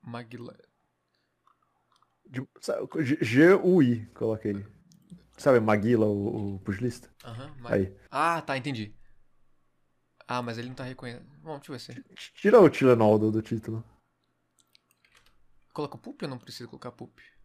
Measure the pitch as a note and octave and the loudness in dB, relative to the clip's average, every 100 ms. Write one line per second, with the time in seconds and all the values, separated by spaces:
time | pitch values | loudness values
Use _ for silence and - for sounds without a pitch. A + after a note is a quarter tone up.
0 | - A#2 A#2 A#2+ A#2 G#2 _ _ _ _ | -16 -16 -16 -18 -18 -20 _ _ _ _
1 | _ _ _ _ _ _ _ _ _ _ | _ _ _ _ _ _ _ _ _ _
2 | _ _ _ B2+ C3+ _ - - - - | _ _ _ -14 -14 _ -10 -8 -8 -6
3 | C3+ D3 A2+ A#2+ E3 G3 F#3 F#3 C3 A2+ | -4 -2 0 4 6 6 4 4 4 0
4 | G#2 - A2+ A2 G#2+ G2+ G2+ - _ _ | -6 -8 -6 -4 -6 -8 -10 -20 _ _
5 | _ - _ _ - B2+ A2 G#2+ G#2 A#2+ | _ -20 _ _ 2 4 4 0 2 2
6 | G#2+ G2+ G2+ A2+ G2+ G2 - G2+ A#2+ A#2 | 2 0 -4 -6 -8 -10 -8 -6 -6 -8
7 | - _ C3 A2+ C#3 C#3 A#2+ G#2 F#2+ - | -20 _ -18 -16 -16 -16 -4 -2 -2 -8
8 | _ C3+ D#3+ E3 D#3 C3+ B2+ B2+ G#2 - | _ -4 -2 -2 -4 -6 -6 -8 -10 -14
9 | - - _ _ _ _ _ _ _ _ | -20 -20 _ _ _ _ _ _ _ _
10 | _ _ - B2 A#2+ A#2 A#2+ B2+ B2+ B2+ | _ _ -10 -8 -8 -10 -12 -12 -14 -14
11 | B2+ A#2+ C#3+ - D#3+ D3 - C3 - A#2+ | -16 -16 -20 -20 -16 -16 -14 -16 -16 -18
12 | - - - - G3 - F3 - C3 A#2+ | -20 -20 -20 -2 6 8 8 6 6 6
13 | G#2+ G#2+ G#2+ A2 G#2+ A2+ - A2 - _ | 6 6 2 -2 -4 -8 -8 -12 -12 _
14 | _ _ _ _ _ _ _ _ _ _ | _ _ _ _ _ _ _ _ _ _
15 | _ _ _ _ _ _ _ - D3 - | _ _ _ _ _ _ _ -10 -10 -10
16 | - - E3 - - - A#2 C3+ B2+ - | -18 -14 -12 -12 -16 -18 -18 -16 -18 -16
17 | - _ - _ | -20 _ -20 _